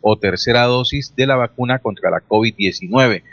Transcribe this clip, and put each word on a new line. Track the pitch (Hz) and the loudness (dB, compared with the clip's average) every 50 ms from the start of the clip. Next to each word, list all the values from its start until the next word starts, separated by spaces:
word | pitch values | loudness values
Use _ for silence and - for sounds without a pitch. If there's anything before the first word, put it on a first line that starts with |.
o | - 107 107 | 2 2 0
tercera | 104 - 98 90 92 - - 117 120 120 | 2 0 -4 -4 -2 0 2 4 4 4
dosis | 123 123 127 127 - - 143 135 - _ | 4 2 0 -2 -2 -4 -6 -8 -8 _
de | - 131 | -2 0
la | 135 135 | 0 2
vacuna | 127 123 117 _ - 123 120 127 127 | 0 0 -4 _ -6 -2 -2 -2 -2
contra | _ 117 101 - - 92 | _ -6 -6 -2 -2 -2
la | 85 87 | -2 -2
covid | _ _ 107 107 113 117 107 | _ _ 0 2 2 0 -2
diecinueve. | _ 98 95 87 - - 87 104 127 131 123 107 87 _ _ | _ -4 -4 -4 -4 -10 -2 2 2 2 2 0 -2 _ _